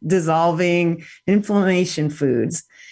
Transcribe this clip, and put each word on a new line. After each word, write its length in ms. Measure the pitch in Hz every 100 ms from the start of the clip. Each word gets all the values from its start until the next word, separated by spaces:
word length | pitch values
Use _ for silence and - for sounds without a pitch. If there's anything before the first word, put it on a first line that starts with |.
| 151
dissolving, 960 | 185 165 160 170 165 180 175 170 170 - - -
inflammation 840 | 202 208 202 190 180 180 - 151
foods. 520 | 151 143 117 151 165 - - -